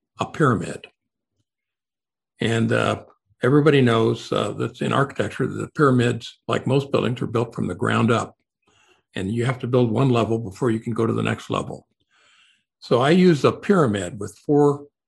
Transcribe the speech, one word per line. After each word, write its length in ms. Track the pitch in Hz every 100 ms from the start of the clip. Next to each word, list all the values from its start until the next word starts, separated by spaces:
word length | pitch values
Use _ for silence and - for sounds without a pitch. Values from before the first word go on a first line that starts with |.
| _ -
a 60 | -
pyramid. 600 | - 143 110 - - - _ _ _ _ _ _ _ _ _ _ _ _ _ _ -
And, 300 | 113 113 113
uh, 340 | 117 104 104 - _ _ -
everybody 380 | 127 147 151 143
knows, 500 | 120 113 113 117 -
uh, 200 | 104 104
that 300 | 113 123 -
in 100 | 117
architecture, 540 | 120 139 - 104 - 127
the 220 | 104 107
pyramids, 720 | - 139 127 120 117 - - -
like 200 | 117 113
most 260 | 135 135
buildings, 300 | 107 104 127
are 40 | -
built 280 | 113 117
from 120 | - 110
the 80 |
ground 360 | - 110 113 113
up. 260 | 113 - _ _ _ _ _ _ _ _
And 180 | - 95
you 140 | 117 120
have 120 | 123
to 60 | 120
build 240 | 127 117
one 200 | 110 135
level 280 | 120 107 113
before 320 | 107 - 127
you 100 | 113
can 120 | 117
go 140 | 113 113
to 60 |
the 100 | 110
next 260 | 110 113 -
level. 400 | 104 - - _ _ _ _ _ _ _ _ _ _
So 200 | - 120
I 100 | 139
used 340 | 185 180 143 120
a 60 |
pyramid 680 | - - 196 127 101 87 101
with 180 | 101 -
four 480 | - 147 147 143 - _